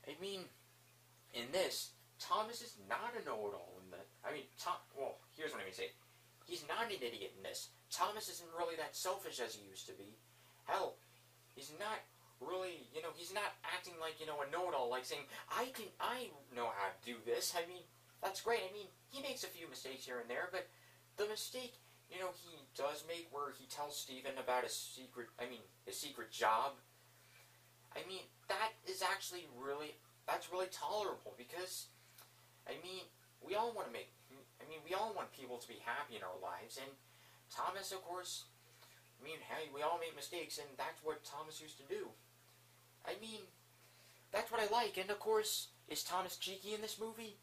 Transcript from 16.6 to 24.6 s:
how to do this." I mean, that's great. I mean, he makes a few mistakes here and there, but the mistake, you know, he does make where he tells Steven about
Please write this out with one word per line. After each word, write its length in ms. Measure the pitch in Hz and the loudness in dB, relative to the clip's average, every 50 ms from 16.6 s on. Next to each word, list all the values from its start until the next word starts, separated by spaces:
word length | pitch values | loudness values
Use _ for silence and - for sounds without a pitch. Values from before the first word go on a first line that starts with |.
| 120 113 | 2 2
how 200 | 104 101 98 95 | 4 4 2 2
to 100 | - - - | 0 -2 -6
do 120 | 120 120 117 110 | -6 -6 -2 4
this." 280 | 117 117 120 - - - | 4 4 6 6 4 2
I 100 | 170 170 | 2 0
mean, 140 | 175 180 180 170 - - - - - - - | 0 -4 -10 -10 -14 -18 -20 -20 -20 -8 -2
that's 200 | - 190 185 - | 0 0 0 2
great. 200 | - 220 233 220 | 4 6 6 6
I 120 | 185 185 202 | 4 2 -2
mean, 160 | 208 196 190 - - - - | -6 -8 -8 -12 -20 -20 -10
he 120 | 254 277 | -8 -4
makes 220 | 277 269 254 - - | -2 -2 -2 -2 -4
a 40 | |
few 220 | 180 - 170 165 143 | -4 -4 -8 -8 -8
mistakes 360 | 131 - - 135 135 - - | -8 -6 -6 -6 -6 -6 -6
here 140 | 131 123 120 | -4 -2 -2
and 100 | 117 117 | -2 0
there, 200 | 123 - - - | 0 0 0 0
but 160 | - 185 - - - - - - - - - - - | 0 -2 -2 -4 -10 -20 -20 -20 -20 -20 -20 -16 2
the 100 | - 208 | 2 2
mistake, 460 | 208 214 208 - - - 254 247 233 - - - - - - - - | 2 2 0 -2 -2 -2 -4 -4 -4 -8 -14 -20 -20 -20 -20 -18 -12
you 80 | 170 180 | -6 -2
know, 100 | 190 185 175 | -2 -2 -2
he 240 | - - 170 165 147 131 117 - | -4 -12 -14 -14 -16 -16 -10 -2
does 280 | - 139 143 151 147 151 | 2 2 2 2 0 -2
make 200 | 160 170 170 165 - | -4 -4 -4 -4 -4
where 200 | 131 143 147 147 131 | -2 0 0 0 -2
he 80 | - 135 | -6 -10
tells 320 | 120 - - 147 147 147 | -8 -2 -2 -2 0 0
Steven 400 | - - - 131 127 127 139 135 | -4 -4 -4 -6 -4 -4 -2 -2
about 260 | 131 120 123 127 127 | 0 2 4 4 4